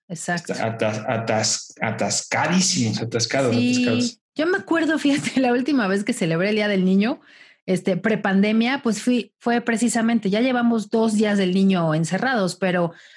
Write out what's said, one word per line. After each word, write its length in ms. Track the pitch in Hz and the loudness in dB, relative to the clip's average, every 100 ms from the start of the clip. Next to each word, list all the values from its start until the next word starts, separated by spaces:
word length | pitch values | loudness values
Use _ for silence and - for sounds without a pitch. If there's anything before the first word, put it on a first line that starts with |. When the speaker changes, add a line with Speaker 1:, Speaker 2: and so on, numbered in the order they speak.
| - | -14
Speaker 1:
exacto. 460 | 170 - 175 - | -12 -6 -6 -6
Speaker 2:
Está 120 | - 110 | -4 -4
atas-, 360 | 110 107 110 - | -2 -2 -2 -4
atas-, 680 | 113 110 110 107 - - - | -4 -2 -2 0 -4 -8 -6
atascadísimos, 1160 | 113 104 - - - 113 156 185 180 131 113 110 | -6 -2 -4 -4 -4 -4 0 0 0 0 -2 -2
atascados, 520 | 117 117 113 139 131 | -4 -4 -2 0 2
Speaker 1:
Sí, 280 | 120 247 247 | 2 2 2
Speaker 2:
atascados. 380 | 247 247 247 - _ | 0 0 -2 -6 _
Speaker 1:
yo 120 | - 320 | -4 -2
me 120 | 381 | 0
acuerdo, 400 | - 339 320 311 | 0 0 2 0
fíjate, 420 | 285 285 - - | 2 0 0 0
<laughs> 0 | |
la 120 | 247 | 2
última 340 | 247 269 277 196 | 2 0 0 2
vez 160 | 196 | 0
que 80 | 208 | -2
celebré 360 | 240 170 165 196 | -2 0 0 0
el 40 | 214 | 0
Día 120 | 208 | 0
del 160 | 196 | 2
Niño, 360 | 185 190 220 302 - - - _ - | 2 4 2 -2 -10 -20 -20 _ -4
este, 300 | 185 196 175 | -2 0 -2
prepandemia, 840 | 220 214 208 190 208 220 233 269 | 0 0 0 2 2 2 0 0
pues 200 | 240 202 | -2 -2
fui, 320 | - 247 196 _ | 0 -2 -2 _
fue 220 | 240 233 | -2 -2
precisamente, 680 | 233 226 240 233 226 233 202 | 0 0 0 0 0 0 0
ya 100 | 202 | 0
llevamos 480 | 254 247 233 226 202 | 0 2 2 0 0
dos 260 | 226 226 | 0 2
días 220 | 208 214 202 | 2 2 2
del 160 | 185 | 2
niño 420 | 190 196 185 165 | 2 2 2 2
encerrados, 600 | 156 165 185 254 247 185 - | 0 0 -2 0 0 -2 -2
pero 360 | 185 180 170 - - | -2 0 -2 -4 -20